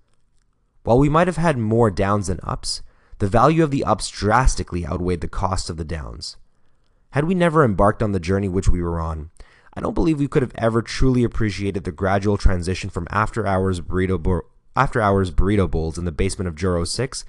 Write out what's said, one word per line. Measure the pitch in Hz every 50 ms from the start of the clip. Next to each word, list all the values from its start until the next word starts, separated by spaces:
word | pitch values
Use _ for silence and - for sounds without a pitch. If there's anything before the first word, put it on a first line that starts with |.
| _ _ _ _ _ _ _ _ _ _ _ _ _ _ _ _
While | _ - 117 131
we | 147 147
might | 147 160 180 185
have | 165 156
had | 165 175 147
more | 123 110 107 113 117 120 107
downs | 92 - 190 98 104 107 95
than | 87 90 -
ups, | - - - - - - - - - - _ _ _ _ - -
the | 104
value | 98 98 117 123 151 165 160 165
of | 143
the | 139 139 -
ups | - 110 95 - -
drastically | - - 95 104 107 123 131 - - - 92 - - 87 85
outweighed | - 90 80 87 90 92 80
the | 82 80
cost | - - 98 92 95 - - -
of | 87 78
the | 82
downs. | 76 82 78 69 57 57 - - - - - - _ _ _ _ - _ _ _ _ _ _ _ _
Had | - 139 156
we | 170 190
never | 180 175 170 147 160 147
embarked | 117 98 82 101 104 107 -
on | 117 104
the | 98 92
journey | 78 82 98 98 101 95
which | 87 95 90 -
we | - 90
were | 85 85 85 82
on, | 82 80 80 78 73 78 - _ - - _ _ _ - -
I | -
don't | - - 226
believe | - 175 165 160 139
we | 143 143
could | - 151
have | 127 - -
ever | - 110 117 110 117
truly | 107 - - - 131 131 127 123
appreciated | 120 107 - - 110 107 90 98 101 98 87 98 80
the | 92
gradual | 78 - 98 95 98 101 98 107 101
transition | 101 - - 95 87 85 90 92 - - 95
from | - 92 85 -
after-hours | - 101 110 107 - 117 101 98 95 95 95 95 92 87
burrito | 78 - - 92 95 92 92 85
bur-, | 78 92 92 82 - - _ _ _ - - 120
after-hours | 131 131 - 123 107 101 98 98 95 90
burrito | 78 - 90 95 107 101 92 82
bowls | - 85 80 80 78 87
in | 87
the | 85
basement | 76 - 98 95 - - 95 90
of | 80
Juro | 76 92 95 90 85 85
Six, | - - - 123 135 - - -